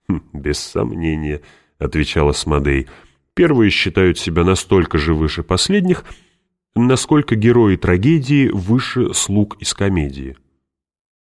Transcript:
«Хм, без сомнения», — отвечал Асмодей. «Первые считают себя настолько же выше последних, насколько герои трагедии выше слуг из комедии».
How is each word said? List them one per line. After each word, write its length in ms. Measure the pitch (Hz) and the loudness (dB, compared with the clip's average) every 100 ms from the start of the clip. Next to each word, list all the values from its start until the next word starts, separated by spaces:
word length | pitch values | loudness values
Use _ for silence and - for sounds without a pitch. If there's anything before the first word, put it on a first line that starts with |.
| - | -8
«Хм, 140 | 85 - | -8 -8
без 260 | 76 71 73 | -10 -6 -6
сомнения», — 840 | - - 62 85 82 78 76 73 - _ _ - | -6 -6 -6 -4 -4 -4 -4 -8 -12 _ _ -8
отвечал 500 | 73 80 73 80 73 | -6 -2 -2 0 0
Асмодей. 580 | 71 - 73 71 69 65 - _ _ _ | 0 -2 -2 0 -2 -4 -14 _ _ _
«Первые 380 | - 170 131 107 | 0 2 4 2
считают 480 | - 95 87 92 85 | 2 -2 2 2 0
себя 240 | - 82 | -2 0
настолько 540 | 90 95 - 98 82 80 | 2 0 2 0 2 0
же 160 | 73 | 0
выше 280 | 78 78 - | 0 0 -4
последних, 640 | 78 92 - 202 180 175 - - _ _ _ _ _ 113 | -4 -2 0 0 0 -2 -4 -20 _ _ _ _ _ 0
насколько 600 | 123 131 - 151 143 110 | 2 2 2 0 2 0
герои 400 | 113 120 107 90 | 4 4 4 2
трагедии 760 | - 90 123 165 127 147 127 | 2 2 2 2 2 2 2
выше 640 | 101 92 123 - 127 117 | 0 0 -2 0 -2 -2
слуг 440 | - - 104 104 - | -2 -2 0 -2 -4
из 140 | - | -10
комедии». 640 | - 98 90 71 67 65 65 _ _ _ _ _ _ _ _ | -4 -2 0 -2 -6 -12 -16 _ _ _ _ _ _ _ _